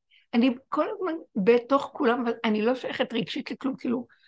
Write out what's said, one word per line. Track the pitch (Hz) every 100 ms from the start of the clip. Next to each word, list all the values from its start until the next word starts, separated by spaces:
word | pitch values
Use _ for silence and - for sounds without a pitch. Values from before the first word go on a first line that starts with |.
| _ _ _
אני | 240 262 240 -
כל | 302 381
הזמן | 403 359 330 - 220
בתוך | 190 240 240 277 -
כולם, | - 233 254
אבל | 233 226
אני | 220 214
לא | 220
שייכת | 254 - - 254
רגשית | 226 175 285 -
לכלום, | 247 254 -
כאילו, | 254 240 240 _